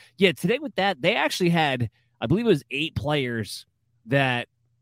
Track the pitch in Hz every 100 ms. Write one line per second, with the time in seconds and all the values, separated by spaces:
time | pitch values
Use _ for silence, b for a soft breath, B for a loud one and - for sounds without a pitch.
0 | b - 185 - 175 262 285 - 196 156
1 | 165 226 294 - 175 170 151 131 113 -
2 | _ _ 113 190 233 151 - 135 160 -
3 | 123 151 127 117 101 - - _ _ _
4 | - 139 131 120 110 _ _ _